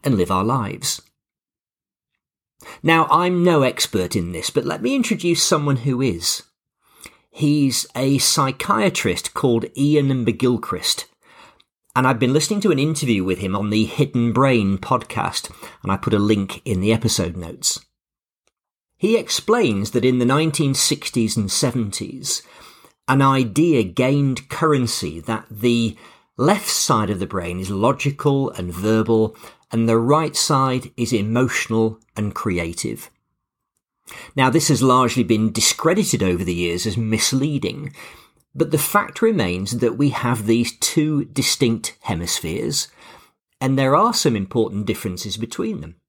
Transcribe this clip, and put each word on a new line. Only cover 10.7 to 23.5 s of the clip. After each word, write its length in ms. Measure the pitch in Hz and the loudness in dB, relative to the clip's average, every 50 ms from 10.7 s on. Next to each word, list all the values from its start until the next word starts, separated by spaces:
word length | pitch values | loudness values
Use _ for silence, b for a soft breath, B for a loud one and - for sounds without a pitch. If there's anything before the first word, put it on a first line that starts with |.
| - - - - - - - _ _ _ b b b b b b b b b _ _ _ _ _ _ | -8 -4 -2 -4 -4 -4 -6 _ _ _ b b b b b b b b b _ _ _ _ _ _
and 120 | 127 127 | 2 2
I've 100 | 131 135 | 2 2
been 160 | 113 117 123 135 | 2 2 2 2
listening 260 | 156 151 - 214 202 | 2 2 0 -2 0
to 100 | 196 208 | 2 2
an 80 | 160 135 | 2 2
interview 440 | 139 156 156 - 151 123 113 98 92 | 2 0 0 -2 0 0 2 2 2
with 140 | 92 92 | 0 -2
him 180 | 87 101 92 95 | -2 -2 -4 -2
on 140 | 101 104 104 | -2 -2 0
the 160 | 104 107 110 | 0 0 0
Hidden 480 | 113 - - 143 135 - 120 117 117 110 | 0 0 0 -2 0 2 0 0 2 2
Brain 460 | 123 135 135 127 117 101 98 98 95 | 2 2 4 2 2 2 2 0 -2
podcast, 720 | - - 131 120 120 - - - - 87 - - - - B B B B B B B | -2 -2 -2 -2 -2 -6 -8 -6 -6 -4 -6 -6 -10 -10 B B B B B B B
and 80 | - | -4
I 60 | 98 | -4
put 180 | 95 - - 107 | -2 0 0 2
a 20 | |
link 420 | 104 101 104 107 101 98 95 - - _ | 2 4 4 2 2 0 -4 -8 -12 _
in 160 | 131 104 90 | -4 -2 0
the 100 | 95 107 | 2 2
episode 460 | 113 110 - 113 - - 92 87 82 | 2 2 2 0 0 0 -2 -4 -6
notes. 480 | 90 85 82 82 - - - - - _ _ _ _ _ _ _ _ _ _ _ _ _ _ _ _ _ _ _ _ _ _ _ | -8 -12 -12 -12 -6 -4 -4 -4 -4 _ _ _ _ _ _ _ _ _ _ _ _ _ _ _ _ _ _ _ _ _ _ _
He 180 | _ - 208 226 | _ 0 2 2
explains 760 | 220 - - - - - - 220 240 214 135 104 98 101 - | 2 0 -2 -6 -4 0 0 2 2 4 2 2 0 -4 -2
that 120 | - 127 110 | -2 2 2
in 140 | 131 127 | 2 2
the 80 | 123 120 | 2 2
nineteen 480 | 123 135 151 160 160 147 - 156 139 135 | 2 2 2 2 0 0 0 0 0 0
sixties 640 | - - - 156 143 - - - 131 113 107 - | 0 0 0 -2 -4 -6 -4 -2 -2 0 0 0
and 140 | - 104 95 | -2 -2 -2
seventies, 880 | - - - 127 120 127 110 98 - - - - - 131 139 - - - B B B B B B B B B B B B _ | -2 -2 -2 -2 -2 -2 -4 -4 -6 -8 -10 -10 -12 -10 -8 -6 -6 -8 B B B B B B B B B B B B _
an 140 | - 131 139 | 0 2 4
idea 600 | 139 135 135 135 131 113 | 4 4 4 2 0 0